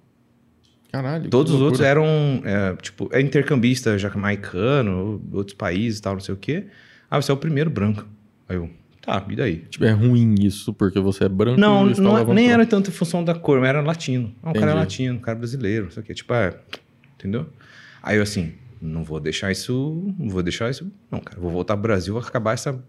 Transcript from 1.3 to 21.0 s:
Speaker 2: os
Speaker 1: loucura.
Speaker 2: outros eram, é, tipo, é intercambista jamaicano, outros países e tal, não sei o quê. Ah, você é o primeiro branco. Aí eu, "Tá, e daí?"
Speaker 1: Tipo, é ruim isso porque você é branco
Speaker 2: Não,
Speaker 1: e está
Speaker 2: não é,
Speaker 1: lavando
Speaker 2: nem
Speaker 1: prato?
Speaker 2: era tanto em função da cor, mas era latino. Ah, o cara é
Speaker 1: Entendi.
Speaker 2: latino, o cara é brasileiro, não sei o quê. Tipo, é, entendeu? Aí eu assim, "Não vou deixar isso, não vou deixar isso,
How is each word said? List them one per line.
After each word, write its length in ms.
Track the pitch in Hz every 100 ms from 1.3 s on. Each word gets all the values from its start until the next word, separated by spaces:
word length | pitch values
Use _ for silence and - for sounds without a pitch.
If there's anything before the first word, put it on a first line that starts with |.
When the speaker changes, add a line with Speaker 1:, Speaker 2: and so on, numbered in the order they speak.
| - 156
Speaker 2:
os 60 | 143
Speaker 1:
loucura. 300 | 139 131 139
Speaker 2:
outros 180 | 147 156
eram, 340 | 156 147 131 -
é, 280 | 101 98 90
tipo, 280 | - - -
é 80 | 123
intercambista 760 | 139 147 135 139 120 127 113 104
jamaicano, 1200 | 101 101 101 101 101 90 113 143 107 92 101 104 80
outros 220 | 95 101 -
países 440 | 95 90 117 101
e 20 |
tal, 100 | 98
não 60 | 95
sei 140 | 95 98
o 20 |
quê. 300 | - 165 196 - - _ -
Ah, 100 | 143
você 100 | 139
é 20 |
o 40 | 139
primeiro 320 | 160 143 160
branco. 340 | 117 104 104 - - _ _ -
Aí 100 | 92
eu, 120 | 82 - _ _
"Tá, 240 | - 101 95
e 80 | 107
daí?" 220 | 131 82 -
Speaker 1:
Tipo, 140 | - 113
é 60 |
ruim 440 | 107 123 120 117 101
isso 320 | 101 98 -
porque 280 | 104 101 98
você 240 | 95 95
é 60 | 98
branco 300 | 95 110 127
Speaker 2:
Não, 280 | 208 202 196
Speaker 1:
e 40 |
está 120 | 196
Speaker 2:
não 80 | 196
é, 80 | 214
Speaker 1:
lavando 160 | - 196
Speaker 2:
nem 100 | 240
Speaker 1:
prato? 140 | 233
Speaker 2:
era 100 | 233
tanto 220 | 208 196
em 20 |
função 300 | 165 170 175
da 100 | 170
cor, 260 | 165 160 135
mas 100 | 131
era 120 | 143
latino. 540 | 147 165 - 127 113 -
Ah, 80 | 160
o 20 |
cara 120 | 131 151
é 40 |
Speaker 1:
Entendi. 100 | 151
Speaker 2:
latino, 380 | - - 131 123
o 40 |
cara 140 | - 113
é 40 |
brasileiro, 460 | 117 135 101 110 92
não 60 |
sei 120 | -
o 20 | 107
quê. 80 |
Tipo, 180 | 92 - 120
é, 180 | 95 80 - - _ _ _ _
entendeu? 320 | 95 113 160 - - - - -
Aí 140 | - 107
eu 40 |
assim, 300 | 104 101 82 - - -
"Não 240 | 82 80
vou 160 | 78 78
deixar 320 | 76 78 98
isso, 640 | 95 - 127 143 160 202 190
não 100 | 120
vou 140 | 92
deixar 260 | 87 - 113
isso, 220 | 139 185 -